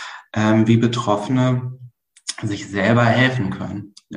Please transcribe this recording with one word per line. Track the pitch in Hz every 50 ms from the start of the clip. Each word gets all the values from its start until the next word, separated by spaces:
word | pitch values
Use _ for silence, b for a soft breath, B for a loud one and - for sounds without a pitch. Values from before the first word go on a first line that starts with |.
| B B B B B B -
ähm, | 107 107 107 110 113 107
wie | 110 117
Betroffene | 117 120 117 120 - - - 104 107 - 135 131 127 127 127 123 123 123 123 - - - - _ _ _ _ _ _ _ - - -
sich | - 104 101 101 - -
selber | 98 101 95 107 117 120 117
helfen | 117 117 123 127 131 127 127 98 95
können | 95 95 95 95 98 104 - - _ _ _ - -